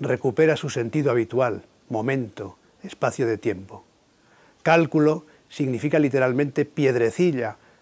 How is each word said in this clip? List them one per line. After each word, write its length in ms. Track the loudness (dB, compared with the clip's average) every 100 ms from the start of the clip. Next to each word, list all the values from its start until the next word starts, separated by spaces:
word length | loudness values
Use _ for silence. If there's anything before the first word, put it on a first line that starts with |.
recupera 580 | -4 -2 -2 2 2 2
su 100 | -2
sentido 420 | -6 -4 -2 0
habitual, 520 | 0 0 0 0 -2 -10 _ _
momento, 720 | -6 -2 -4 -6 -10 -14 -16 _ _
espacio 440 | -18 -4 -4 -2 -2
de 120 | -2
tiempo. 460 | -4 -6 -10 -20 -20 _ _ _ _ _ _ _
Cálculo 640 | 2 4 4 2 2 2 -6 _ _
significa 500 | -6 -4 -2 0 2
literalmente 680 | 2 2 2 0 -2 -2
piedrecilla, 960 | -4 0 2 2 0 2 0 0 -4 -10 _ _